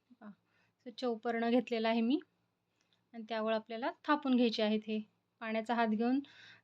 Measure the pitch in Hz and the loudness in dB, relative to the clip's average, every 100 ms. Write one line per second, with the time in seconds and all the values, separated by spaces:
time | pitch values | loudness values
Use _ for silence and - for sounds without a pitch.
0 | _ - 208 - _ _ _ _ 247 226 | _ -20 -20 -20 _ _ _ _ -20 -6
1 | 254 226 240 233 233 247 240 226 226 233 | -4 -2 -2 -2 2 2 2 -2 0 2
2 | 226 311 - _ _ _ _ _ _ _ | 2 0 -2 _ _ _ _ _ _ _
3 | _ 233 220 226 220 220 214 226 277 349 | _ -20 -8 -4 -2 -2 -4 -6 -6 -6
4 | - 294 277 247 240 220 214 214 214 214 | -2 0 2 4 4 2 0 0 -2 -6
5 | 214 _ _ _ 226 220 220 233 226 214 | -6 _ _ _ -6 -4 -2 0 0 2
6 | 233 269 277 - - - | 2 0 -2 -14 -20 -20